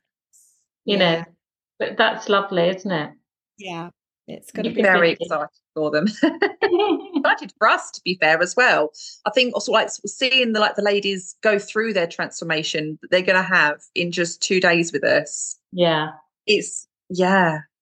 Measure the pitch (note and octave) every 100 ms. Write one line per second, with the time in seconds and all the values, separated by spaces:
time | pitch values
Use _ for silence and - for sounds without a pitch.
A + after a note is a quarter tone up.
0 | _ _ _ _ _ _ _ _ - G3
1 | F3 E3 E3+ _ _ _ _ _ A3 G3+
2 | A3 - - G3 G3 F#3 F3 F#3 G3+ E3
3 | D3 - _ _ _ _ F#3+ E3 E3+ -
4 | _ _ - - - - A3 A3+ G3+ F3+
5 | E3+ - E3+ D#3 D3+ - _ D#3 D3+ D3+
6 | G3+ - D#4+ - G4+ - A4+ F4 G#4 D#4
7 | - E4 C#4+ - C#4 - A3 F4 - -
8 | F3 F3+ D#3 D#3+ F3+ B3 B3 D#3 D3+ -
9 | - - G#3+ C4 B3 A#3 A#3+ A3 G#3 -
10 | G#3 - C4 C4 A#3+ G#3+ G#3 - G#3 G3+
11 | G3 F#3+ F#3 - A3 G#3 G#3 G#3+ A3+ F#3+
12 | E3+ - E3 - E3+ D#3 D3+ D#3+ D#3 D#3
13 | - F#3 F#3 F#3 F3 F3+ D3+ D3 - -
14 | F3 E3+ E3+ - - F#3+ F3+ E3+ E3 C#3+
15 | - D3 D3+ - - - _ F3+ E3+ D#3
16 | D#3+ - _ _ - G3+ - - - _
17 | _ F3+ F3+ F#3+ E3+ D#3 - _